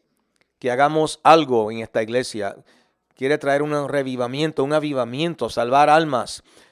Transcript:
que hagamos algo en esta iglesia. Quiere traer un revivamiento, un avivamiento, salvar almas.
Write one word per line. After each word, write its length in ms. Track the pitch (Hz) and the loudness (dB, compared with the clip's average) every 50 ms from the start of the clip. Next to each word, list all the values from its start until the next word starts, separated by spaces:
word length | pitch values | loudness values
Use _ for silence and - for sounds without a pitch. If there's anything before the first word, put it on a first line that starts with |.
| _ _ _ _ _ _ _ _ _ _ _ _ | _ _ _ _ _ _ _ _ _ _ _ _
que 140 | - 123 | -4 -2
hagamos 480 | 123 127 143 147 156 156 156 147 - - | 2 2 2 2 4 2 0 -2 -2 0
algo 480 | - 147 160 165 151 131 127 113 107 107 | 6 6 6 6 6 4 2 0 0 0
en 120 | 113 113 | -4 -8
esta 200 | 110 - - 123 | -10 -6 -4 -4
iglesia. 540 | 113 107 117 127 127 - - 110 98 98 - - - _ _ _ _ _ _ _ _ _ _ | -4 -2 -2 -2 -4 -4 -6 -8 -8 -8 -8 -12 -20 _ _ _ _ _ _ _ _ _ _
Quiere 220 | - 127 135 147 147 | -6 -2 -2 -2 0
traer 240 | 143 139 139 139 | 0 0 0 0
un 260 | 147 151 151 147 143 131 | 0 -2 -4 -4 -4 -4
revivamiento, 760 | 139 143 135 131 127 123 123 120 127 139 156 156 151 - 135 | -4 -4 -4 -4 -4 -4 -4 -4 -4 -4 -4 -4 -2 -2 -2
un 100 | 139 151 | 0 0
avivamiento, 760 | 156 151 151 143 131 120 117 120 139 160 175 160 - 120 110 | -2 -2 -2 -4 -4 -4 -4 -4 -4 -4 -4 -4 -6 -6 -6
salvar 440 | - 127 120 120 127 139 147 147 | -4 -4 -2 2 4 4 4 6
almas. 520 | 147 160 165 151 135 120 104 - - - _ _ _ _ _ _ | 6 4 4 2 -2 -4 -4 -4 -10 -16 _ _ _ _ _ _